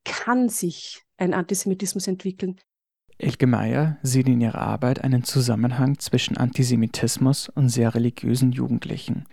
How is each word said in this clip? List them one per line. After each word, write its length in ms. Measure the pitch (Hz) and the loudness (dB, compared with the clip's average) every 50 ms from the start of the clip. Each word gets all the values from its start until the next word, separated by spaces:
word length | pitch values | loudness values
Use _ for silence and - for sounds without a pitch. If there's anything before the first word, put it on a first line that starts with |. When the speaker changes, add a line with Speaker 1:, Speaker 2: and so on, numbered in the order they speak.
| _ | _
Speaker 1:
kann 460 | - - - - 226 247 254 247 233 | -10 -10 -4 -2 0 2 2 2 2
sich 520 | - - - 175 - - - - - - _ _ _ | 0 -2 -4 -4 -6 -8 -12 -16 -18 -20 _ _ _
ein 180 | - 190 180 - | -2 0 0 2
Antisemitismus 720 | 185 170 - 202 185 - 202 185 185 202 180 - 196 185 | 0 0 -2 -4 -2 -2 -2 -2 -2 -4 -6 -4 -4 -4
entwickeln. 520 | 196 185 185 - 190 185 - 196 185 185 - _ _ _ _ _ _ _ _ _ _ - - | -4 -4 -4 -6 -8 -6 -4 -6 -6 -6 -10 _ _ _ _ _ _ _ _ _ _ -14 -6
Speaker 2:
Elke 280 | - - 123 - 135 | -4 -4 0 2 2
Meyer 500 | 127 120 104 104 110 123 135 151 160 151 - - | 4 4 2 2 0 2 2 0 0 -2 -2 -2
sieht 240 | 131 123 135 131 | 0 2 4 4
in 120 | 131 123 120 | 4 4 4
ihrer 200 | 117 113 - - | 2 0 0 -2
Arbeit 440 | 57 110 107 - - 123 135 - - | -2 -2 -2 0 0 0 0 0 0
einen 200 | 131 127 123 120 | 2 2 2 0
Zusammenhang 760 | - - 139 123 120 113 107 117 123 123 123 131 135 143 | 0 0 0 2 2 2 2 0 0 2 2 0 0 0
zwischen 400 | - - - - 131 - - - | -2 -2 -2 0 0 0 -2 -2
Antisemitismus 1120 | - 127 123 - - 131 123 127 117 113 110 - - - 113 - - 131 131 143 - - - | 0 0 0 0 0 0 2 2 2 2 0 0 -2 -2 -2 0 2 2 2 2 0 -4 -6
und 200 | - 147 139 123 | 0 2 2 2
sehr 260 | 113 120 117 113 - | 4 2 2 2 2
religiösen 560 | 117 120 120 120 - - 117 120 127 127 127 | 2 0 0 -2 -2 -2 -2 2 4 2 2
Jugendlichen. 720 | 123 127 123 127 120 120 - - - - - - 117 - - - | 2 0 -2 -2 -2 -2 -2 -6 -8 -6 -6 -6 -6 -6 -8 -12